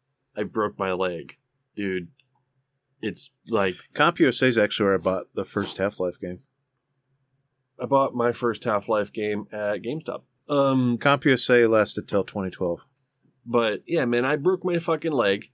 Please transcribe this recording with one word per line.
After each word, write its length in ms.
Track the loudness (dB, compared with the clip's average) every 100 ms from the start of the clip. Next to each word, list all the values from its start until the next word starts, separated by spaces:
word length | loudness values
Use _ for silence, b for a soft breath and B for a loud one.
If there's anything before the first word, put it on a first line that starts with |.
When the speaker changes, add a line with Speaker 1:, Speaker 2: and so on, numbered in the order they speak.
| _ _ _ -8
Speaker 1:
I 60 |
broke 340 | -6 -2 -2 -2
my 140 | -2
leg, 440 | 0 -2 -4 -10 -20 _ _ _ -8
dude." 320 | -4 -4 -6 _ _ _ _ _ _ _ _ _
It's 300 | -8 -8 -14 _ -4
like 280 | -2 -2 -4 -10
Speaker 2:
Comp 240 | 0 0 4
U 80 | 2
S 140 | 4
A 40 | 2
is 120 | 2
actually 280 | 2 2 2
where 80 |
I 40 | 2
bought 280 | 0 -2 -4
the 100 | -8
first 320 | -6 -4 -4 -2
Half-Life 440 | -4 -2 -6 -6
game. 200 | -10 -12 _ _ _ _ _ _ _ _ _ _ _ _ _ -10
Speaker 1:
I 60 | 0
bought 280 | 2 2
my 180 | 0 0
first 320 | 0 -2 -2
Half-Life 480 | -2 -2 0 -2 -2
game 340 | -4 -4 -4 -6
at 300 | -6 -4 -4
GameStop. 400 | -4 -8 -8 -10 _ _ -4
Um, 500 | 2 2 4 2 2
Speaker 2:
Comp 260 | 2 2 4
U 80 |
S 140 | 2 4
A 160 | 4 6
lasted 420 | 4 2 -2 -2
till 160 | -2
twenty 260 | -2 -4 -6
twelve. 300 | -4 -4 -4 _ _ _ _ _ _ -2
Speaker 1:
but, 360 | 0 2 0 -2
yeah, 180 | -2
man, 200 | 2 0
I 120 | 0 0
broke 280 | 0 0
my 140 | 0 -2
fucking 340 | 0 -2 0
leg. 380 | 0 2 0 -4